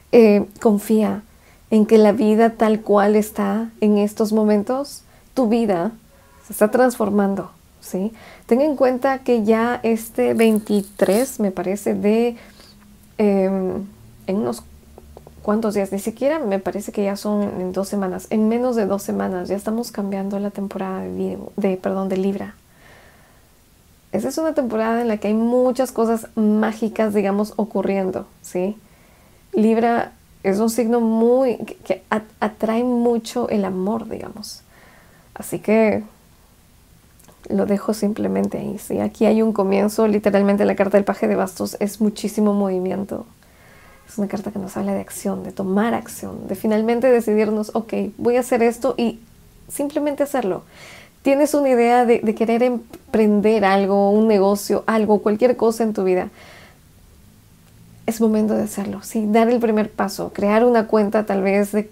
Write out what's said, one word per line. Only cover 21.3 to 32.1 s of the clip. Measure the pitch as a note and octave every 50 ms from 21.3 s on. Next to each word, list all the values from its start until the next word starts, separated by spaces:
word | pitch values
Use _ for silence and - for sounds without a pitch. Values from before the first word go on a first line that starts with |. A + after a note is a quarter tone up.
| F#3+ G3 G3 - -
de, | - G3+ G3 F#3
perdón, | F#3 - G3 F#3+ F#3+ F#3+ F#3+
de | F#3+ F#3
Libra. | F#3+ G3 G3 G3+ G3+ G3 - _ _ _ _ _ - - - - - - _ _ _ _ _ _ _ _ _ _ _ _ _ _ _ _ _ _ _ _ -
Esa | G3+ A3+ B3+
es | C#4 D#4+
una | D#4+ D#4+ D4
temporada | D4+ C4+ A#3 A3 A3 A3 A3+ A3+ A#3 A#3+
en | A#3
la | G#3+ G#3
que | - G3+
hay | G#3+
muchas | A3 A3+ A#3 B3 B3 B3+ B3+ A#3+ B3 C4 B3 -
cosas | - A3+ A3 A3+ A3+ A3+ - -
mágicas, | A3+ G#3+ G#3+ G#3+ G#3+ A3 A3 A3 - A#3 G#3+ A3 - A3 G#3+ G#3
digamos, | G#3+ G3 G3 G3 G3+ G#3+ G#3+ -
ocurriendo, | - G#3 G3+ - G3+ F#3+ G3 G3 G3 F#3+ F#3 F#3 - G3 - - _ -
¿sí? | - - F3+ F3+ G3 G#3+ - _ - _ _ - _ _ _ _ _ _ _ _ _ -
Libra | F#3+ G#3+ A3 A3+ A3 A3+ A#3 A#3 A#3+ - - - - _ _ - - -
es | G3 F#3+ G3+
un | A3 A3+
signo | A3+ - A#3+ A3 A#3 A#3+
muy, | A#3 A3+ A3 A3+ A#3 A#3 B3 B3+ C4+ B3+ - -
que, | A3 - -
que | - - - - - -
at-, | -